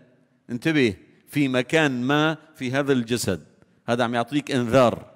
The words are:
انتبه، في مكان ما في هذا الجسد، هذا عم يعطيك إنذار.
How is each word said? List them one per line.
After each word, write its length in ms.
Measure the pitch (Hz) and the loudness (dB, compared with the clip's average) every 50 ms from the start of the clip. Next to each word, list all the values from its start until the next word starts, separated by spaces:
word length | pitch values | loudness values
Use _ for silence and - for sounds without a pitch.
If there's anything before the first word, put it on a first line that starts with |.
| _ _ _ _ _ _ _ _ _ - | _ _ _ _ _ _ _ _ _ -10
انتبه، 460 | 117 123 - 156 156 151 131 110 95 - - _ _ _ _ | -8 -4 -2 0 2 2 2 2 0 -4 -12 _ _ _ _
في 200 | - - 143 147 | -6 -2 -2 -2
مكان 540 | 135 127 127 123 - - 160 156 143 131 123 | 0 0 -2 -2 0 0 2 2 2 0 -2
ما 360 | 123 131 147 151 151 156 156 156 - - - | -2 0 0 0 0 0 -2 -6 -10 -20 -14
في 160 | - 131 123 | -10 -8 -4
هذا 220 | 127 143 147 135 139 | -4 -2 0 0 0
الجسد، 520 | 127 117 113 123 113 - - 92 80 - _ _ _ _ _ _ _ - | 0 0 -2 -4 -2 -2 -2 -4 -4 -6 _ _ _ _ _ _ _ -4
هذا 180 | - 120 120 123 | -4 -2 0 0
عم 120 | 113 123 | -2 -2
يعطيك 360 | 120 117 - 143 147 - - | -4 -4 -2 -4 -4 -4 -2
إنذار. 600 | 139 127 120 113 117 135 127 113 95 - - - - | -2 -2 0 2 4 4 4 4 2 0 -10 -18 -20